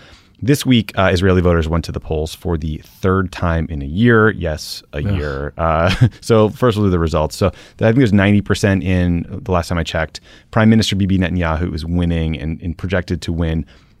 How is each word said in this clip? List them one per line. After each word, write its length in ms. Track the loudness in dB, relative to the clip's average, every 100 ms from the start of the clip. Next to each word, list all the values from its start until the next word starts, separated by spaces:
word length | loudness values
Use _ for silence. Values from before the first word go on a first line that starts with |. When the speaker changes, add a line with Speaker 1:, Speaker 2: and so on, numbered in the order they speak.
| -20 -20 _ -6
Speaker 1:
This 280 | -2 0 2
week, 240 | 2 2 0
uh, 140 | 2
Israeli 300 | 2 2 4
voters 260 | 4 2 0
went 160 | -2 -4
to 60 |
the 80 | -8
polls 360 | -6 -6 -6 -8
for 220 | -6 -4
the 180 | -6 -8 -14
third 460 | -4 0 0 -2
time 340 | -4 -2 -2 -4
in 100 | -6
a 40 | -6
year. 420 | 2 4 6 4
Yes, 540 | 0 -4 -6 -10 -16 -12
a 40 | -6
Speaker 2:
Ugh. 60 | -4 -4
Speaker 1:
year. 360 | -4 -6 -8 -4
Uh, 360 | 0 2 2 2 2
<laughs> 120 | 0
so 280 | 0 2 2
first 280 | 2 0 2
we'll 80 | 2
do 60 |
the 80 | 2
results. 360 | 0 0 -2 -2
So 120 | -2
I 40 | -4 -14 -2
think 160 | 2 4
there's 160 | 4
ninety 280 | 4 4 2
percent 420 | 0 0 0 0
in 420 | 0 0 0 -2 -4
the 220 | -10 -2
last 160 | -2 -2
time 120 | -4
I 40 |
checked. 360 | -4 -4 -4 -8 -20 -20 _
Prime 180 | 2 4
Minister 260 | 4 2 0
Bibi 220 | 0 0
Netanyahu 560 | 0 0 -2 -2 -4
is 140 | -6 -4
winning 500 | -2 0 0 -2 -4
and, 240 | -6 -6
and 160 | -8 -8
projected 420 | -4 -4 -4 -6
to 100 | -4
win 320 | -2 -2 -2 -6 -12 _ _